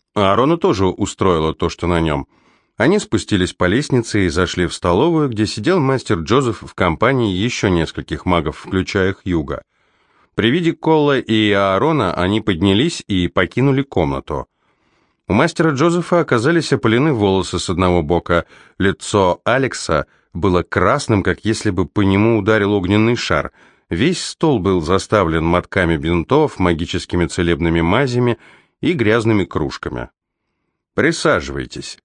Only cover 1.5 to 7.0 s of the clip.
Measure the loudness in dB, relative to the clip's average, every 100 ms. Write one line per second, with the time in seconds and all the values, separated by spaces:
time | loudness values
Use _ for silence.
1.5 | -2 -4 -4 -2 0 2 -2 -4 _ _
2.5 | _ _ 0 2 2 0 -4 -2 0 0
3.5 | 0 0 0 0 -2 0 0 0 0 -2
4.5 | -2 -4 -2 0 2 2 0 -2 -2 -4
5.5 | -2 -2 0 2 -2 -2 -4 0 0 0
6.5 | -4 -10 -2 0 2